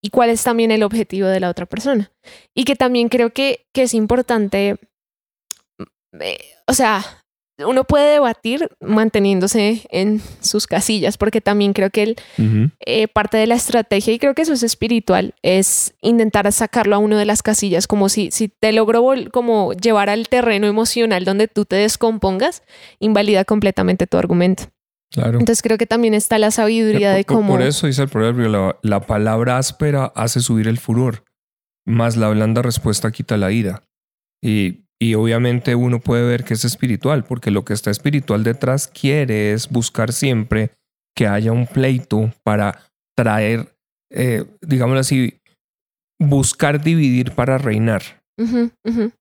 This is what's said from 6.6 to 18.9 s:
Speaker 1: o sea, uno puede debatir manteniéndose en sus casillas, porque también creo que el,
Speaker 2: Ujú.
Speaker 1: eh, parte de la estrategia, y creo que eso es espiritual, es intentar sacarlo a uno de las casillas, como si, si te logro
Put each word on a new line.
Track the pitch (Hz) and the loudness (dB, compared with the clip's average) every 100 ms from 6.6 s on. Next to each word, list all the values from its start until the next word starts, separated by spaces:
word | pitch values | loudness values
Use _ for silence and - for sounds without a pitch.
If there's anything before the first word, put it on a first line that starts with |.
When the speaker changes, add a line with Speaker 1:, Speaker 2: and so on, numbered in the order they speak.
| - | -4
Speaker 1:
o | |
sea, | 262 247 202 202 - _ _ _ _ | 0 0 0 -6 -18 _ _ _ _
uno | 147 262 | -2 0
puede | 269 294 294 | 2 2 4
debatir | 294 262 226 226 269 339 _ | 4 2 -2 -4 -4 -4 _
manteniéndose | - 214 220 214 196 190 190 226 208 220 - | -2 0 2 2 2 2 0 2 0 -2 -4
en | - 196 214 - - | -4 -2 -2 -6 -10
sus | - 208 - | -4 -4 -2
casillas, | 175 196 214 147 - | -4 0 0 -2 -2
porque | 202 220 | -2 0
también | - 208 202 | 0 2 2
creo | 196 196 | 2 0
que | 214 | 0
el, | 214 226 - - | -2 -4 -8 -2
Speaker 2:
Ujú. | 110 107 131 - | 0 2 0 -2
Speaker 1:
eh, | - 226 220 | -2 0 0
parte | - 208 220 | 0 0 0
de | 220 | 2
la | |
estrategia, | 233 - 233 214 202 202 | 0 0 -2 0 -2 0
y | 233 | 0
creo | 285 | 0
que | 277 | 0
eso | 320 | 0
es | 277 | 0
espiritual, | 226 - 226 233 - 185 190 - | -2 -2 -2 -2 2 0 0 -4
es | - 185 190 - - _ | 0 2 2 -2 -4 _
intentar | - 233 220 202 202 | 0 2 2 2 0
sacarlo | 202 226 240 202 202 | 0 -2 0 2 2
a | |
uno | 214 214 | 2 2
de | |
las | 208 214 | 0 -2
casillas, | - 214 202 170 - | 0 -2 0 -2 0
como | 208 196 | 0 0
si, | 220 190 | 0 -2
si | - 220 | -2 -4
te | _ 220 | _ 0
logro | 220 214 | 2 2